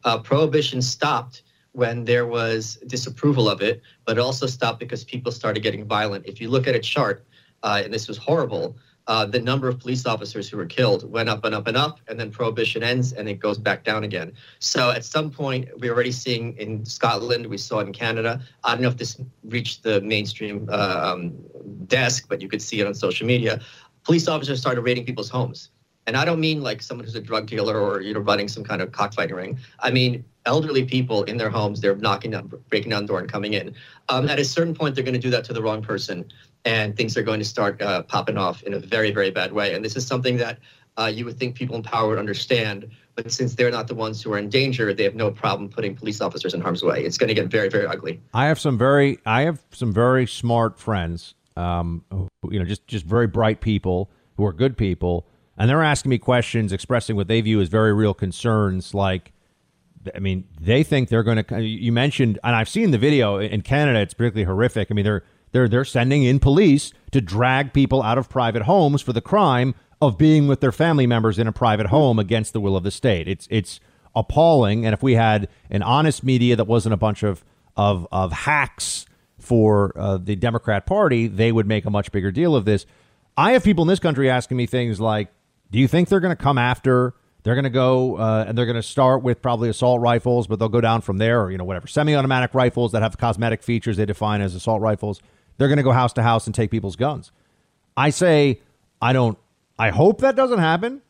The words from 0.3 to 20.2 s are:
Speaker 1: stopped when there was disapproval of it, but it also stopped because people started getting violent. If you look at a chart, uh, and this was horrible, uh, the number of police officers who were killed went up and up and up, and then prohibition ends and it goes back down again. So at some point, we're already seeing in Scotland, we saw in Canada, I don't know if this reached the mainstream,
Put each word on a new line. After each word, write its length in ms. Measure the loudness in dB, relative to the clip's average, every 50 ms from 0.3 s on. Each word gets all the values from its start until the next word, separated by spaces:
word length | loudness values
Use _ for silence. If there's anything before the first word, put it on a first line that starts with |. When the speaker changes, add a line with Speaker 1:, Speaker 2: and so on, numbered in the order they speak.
| 2 2 2 2 2 0 0 0 -2 -4
Speaker 1:
stopped 600 | -4 -4 -4 -2 -2 -2 -2 -2 -4 -8 -20 -20 _ _ _ _ _ _
when 320 | _ -4 -2 -2 -2 -6 -2
there 200 | 0 0 0 0
was 520 | 0 -2 -2 -2 -2 -2 -4 -4 -8 -14 -16 -14
disapproval 600 | -10 -8 -8 -8 -10 -10 -2 0 0 2 4 2 2
of 120 | 0 0
it, 220 | 0 -2 -2 -4 _ -20 _ _ _
but 120 | -4 0
it 40 | 0
also 260 | 0 0 -2 -4 -4
stopped 320 | -6 -4 -2 -4 -4 -4 -6
because 240 | -10 -10 -10 -12
people 300 | -10 -12 -12 -8 -8 -8
started 280 | -10 -6 -6 -4 -4 -2
getting 240 | -2 -4 -4 -4 -6
violent. 400 | -4 -2 -2 -2 -2 -4 -8 -10
If 160 | -14 -14 -12
you 80 | -6 -2
look 200 | -2 0 0 0
at 80 | -2
a 20 | -2
chart, 480 | -2 -4 -2 -2 -2 -2 -4 -6 _ _ _ _ _ _ _ _ -4
uh, 180 | -2 -2 -2 -2
and 80 | -4
this 140 | -6 -8 -8
was 100 | -8 -12
horrible, 600 | -10 -2 -2 0 0 0 -2 -4 -6 -6 -8 -10 -16 _ _ _ _ _ -2
uh, 180 | 0 0 0
the 140 | 0 -2 -4
number 260 | -2 0 -2 -2 -2
of 140 | -4 -4 -4
police 260 | -6 -6 -6 -4 -2
officers 420 | -4 -4 -4 -6 -10 -10 -10 -12 -10
who 80 | -8
were 100 | -10 -10
killed 440 | -8 0 0 2 2 2 0 -2 -6
went 180 | -6 -4 -2 -2
up 160 | -4 -4 -4
and 80 | -4
up 140 | -4 -4 -4
and 100 | -4 -2
up, 220 | -2 -2 -2 -4 _ _
and 140 | -14 -10 -10
then 100 | -10 -12
prohibition 540 | -8 -4 -4 -4 -2 -2 -4 -4 -4 -4 -2
ends 280 | -2 -2 0 -2 -4
and 160 | -4 -8 -8 -10
it 120 | -10 -4
goes 180 | -4 -4 -4 -2
back 240 | -2 -4 -4 -4
down 220 | _ -4 -4 -4 -4
again. 280 | -6 -6 -8 -8 -10 -14 -20 -20 -20 -18 _
So 300 | -8 -4 -2 0 0 0
at 140 | 0 -2 -6
some 280 | -4 -4 -4 -4 -4
point, 360 | -8 -6 -6 -4 -4 -4 -6 -8 -12 -8
we're 140 | -6 -2
already 200 | -2 0 -2 -2
seeing 440 | -4 -6 -4 -4 -4 -4 -6 -8 -10 -10
in 260 | -10 -8 -8 -8 -8
Scotland, 640 | -10 -6 -4 -2 -2 -2 -2 -2 -4 -4 -4 -4
we 120 | -8 -10 -12
saw 220 | -10 -6 -6 -6
in 120 | -6 -6
Canada, 480 | -8 -8 -6 -4 -4 -2 -4 -4 -4 -6 -10 -14 _ _
I 120 | -4 -4 -2
don't 80 | 0
know 60 | -2 -2
if 80 | -2
this 240 | -4 -10 -12 -12 -14 -16 -16 _ _
reached 400 | _ -8 -6 -6 -6 -6 -12 -8
the 180 | _ -2 -2 -2
mainstream, 680 | 0 0 -2 -2